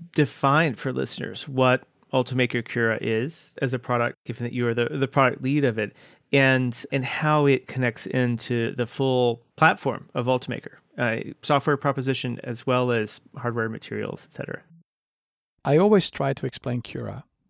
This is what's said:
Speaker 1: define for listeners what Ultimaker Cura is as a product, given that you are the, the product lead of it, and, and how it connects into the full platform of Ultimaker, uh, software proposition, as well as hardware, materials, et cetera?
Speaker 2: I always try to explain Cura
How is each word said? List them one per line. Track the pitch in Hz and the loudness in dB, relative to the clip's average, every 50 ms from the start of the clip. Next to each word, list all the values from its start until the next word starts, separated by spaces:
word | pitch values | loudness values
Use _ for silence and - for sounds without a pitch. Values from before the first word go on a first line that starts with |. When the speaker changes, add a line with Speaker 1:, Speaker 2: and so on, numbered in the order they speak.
| - - - | -14 -2 2
Speaker 1:
define | 151 147 - - - - 139 143 156 170 151 107 | 2 2 2 0 0 2 4 4 4 2 2 -2
for | - - 135 127 | -4 -6 -4 -2
listeners | 131 135 123 - - - 98 101 - - | -2 -4 -4 -6 -8 -8 -10 -10 -12 -12
what | 147 135 127 127 127 127 131 - _ _ _ _ _ - | -4 2 4 4 6 4 2 0 _ _ _ _ _ 0
Ultimaker | 131 123 - 127 127 123 120 - 120 110 | 0 0 0 0 0 0 0 0 -4 -4
Cura | - - 120 117 113 110 - | -4 -2 0 2 2 0 0
is | - 113 113 110 123 165 - - - - _ - | -2 -2 0 0 -2 -4 -8 -14 -20 -20 _ -4
as | 147 123 127 | -2 -2 -2
a | 123 | -4
product, | - - 123 120 117 120 - - _ | -2 -2 0 0 0 -2 -4 -8 _
given | - 117 - 120 | -12 -8 -8 -8
that | 120 123 | -6 -4
you | 123 120 | -2 -2
are | 120 117 | 0 0
the, | 120 117 | 0 0
the | - 156 139 135 | -2 0 -2 -4
product | 120 - 143 135 127 - - | 0 4 4 4 4 2 0
lead | 127 131 143 147 139 | -2 -2 0 2 2
of | 123 107 113 | 2 2 0
it, | 107 104 - - - - _ _ _ _ - | -4 -4 -6 -16 -20 -20 _ _ _ _ 4
and, | 139 135 131 131 127 127 123 117 - - - 143 | 4 6 6 4 4 2 0 -4 -6 -8 -4 -4
and | 135 127 | -4 -4
how | - - - 156 151 151 151 147 | -4 -4 -2 0 2 2 4 4
it | 139 135 131 - | 4 4 2 0
connects | - - 131 127 120 120 - - | -6 -4 -2 -2 -2 -2 -4 -10
into | - - 127 127 120 120 113 - - 123 117 117 113 101 | -4 0 0 0 0 0 -4 -4 -4 -2 -2 -2 -4 -2
the | 120 120 | -4 -6
full | - - - 135 135 127 127 123 120 113 - _ _ _ | -4 -2 -2 0 2 2 4 2 2 0 -2 _ _ _
platform | - 156 165 196 190 - 139 107 - - - - | 4 4 4 4 2 -2 -4 -4 -4 -10 -8 -6
of | 127 117 | -4 0
Ultimaker, | 127 131 123 - - 117 - - - - _ _ _ _ | 0 0 0 -2 -6 -10 -10 -10 -16 -20 _ _ _ _
uh, | - 123 117 113 113 104 - - - | -4 -2 -2 -2 -4 -6 -10 -12 -10
software | - - 147 139 - 160 143 | -2 0 0 2 2 2 0
proposition, | 135 - 143 131 139 127 135 131 - - 123 120 - - | 2 0 -2 -2 0 -2 -2 -2 -2 -4 -6 -8 -8 -8
as | 127 117 113 - | -10 -10 -6 -2
well | 131 123 127 127 123 | 0 0 2 2 2
as | 120 113 107 104 - - _ _ - | 2 0 0 -4 -8 -16 _ _ -16
hardware, | 135 120 120 117 120 113 | -6 -6 -4 -2 -2 -4
materials, | 110 110 107 - - 110 107 107 - - - - _ | -4 -6 -8 -10 -8 -8 -6 -6 -6 -8 -10 -14 _
et | _ | _
cetera? | - - - - - - _ - - _ _ _ _ _ _ _ _ _ _ _ _ _ _ _ _ - | -12 -10 -10 -10 -12 -12 _ -20 -20 _ _ _ _ _ _ _ _ _ _ _ _ _ _ _ _ 0
Speaker 2:
I | 143 143 | 2 4
always | 160 190 214 214 190 - - | 6 6 6 6 4 4 0
try | - - 143 135 139 | -4 -2 -2 -2 -2
to | - - | -2 -6
explain | 131 - - - 131 123 123 | -8 -8 -6 -6 -4 -4 -4
Cura | - - - 127 117 104 101 120 - _ _ _ _ | -6 -8 -10 -8 -8 -8 -10 -12 -14 _ _ _ _